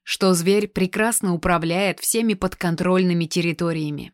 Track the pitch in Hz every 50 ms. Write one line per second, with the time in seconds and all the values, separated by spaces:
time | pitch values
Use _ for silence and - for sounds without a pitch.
0 | _ - - - 196 190 185 170 170 185 202 208 208 208 - 185 185 185 - 208
1 | 220 233 233 - - 185 175 165 - 180 175 165 165 165 170 185 202 190 170 -
2 | - - - 226 226 226 208 190 196 185 - - - 175 165 - 185 180 185 185
3 | 185 180 175 170 165 156 - 180 165 170 160 - 175 165 165 160 156 147 147 143
4 | - -